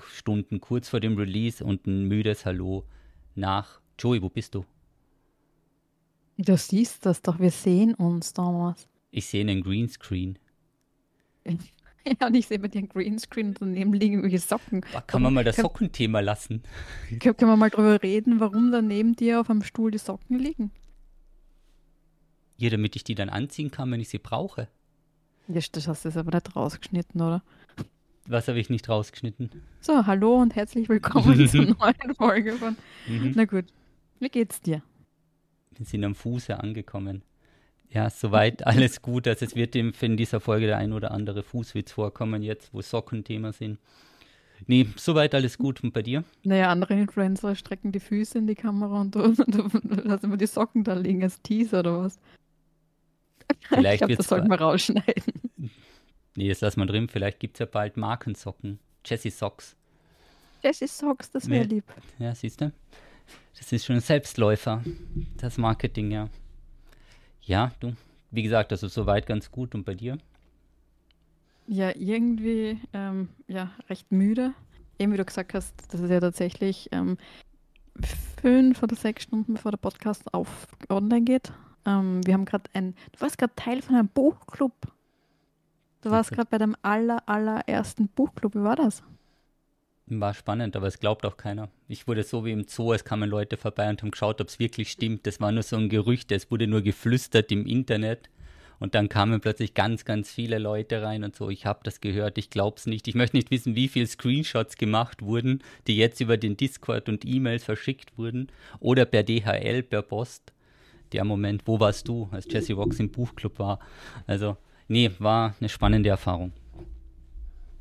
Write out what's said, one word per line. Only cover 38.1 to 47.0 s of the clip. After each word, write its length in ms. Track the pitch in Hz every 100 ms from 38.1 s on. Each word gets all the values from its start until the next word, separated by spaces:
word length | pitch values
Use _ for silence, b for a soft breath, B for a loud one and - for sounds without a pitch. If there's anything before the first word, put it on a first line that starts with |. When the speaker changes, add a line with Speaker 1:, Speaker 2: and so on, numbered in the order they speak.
Speaker 1:
soweit 560 | - 110 107 110 120 -
<laughs> 0 |
alles 340 | 110 127 -
gut. 280 | - 123 120
Also 160 | 110 113
es 80 |
wird 200 | 117 117
dem, 180 | 131 117 -
in 160 | 120 110
dieser 240 | 113 110
Folge 260 | - 107 110
der 100 | 104
ein 160 | 104
oder 200 | 107 107
andere 320 | 101 104 101
Fußwitz 480 | 98 123 113 110 -
vorkommen, 500 | - 104 - 110 110
jetzt 320 | 107 107 -
wo 80 | 104
Socken 400 | 101 117 110 113
Thema 300 | 101 110 110
sind. 260 | 107 107 107 b b b b b b b b 98
Nee, 220 | 123 117 -
soweit 400 | - 156 147 139
alles 200 | 127 -
gut. 280 | 135 127
Und 80 | 123
bei 80 | 120
dir? 220 | 110 135 165 _
Speaker 2:
Naja, 260 | 196 190 185
andere 240 | 175 190
Influencer 600 | 202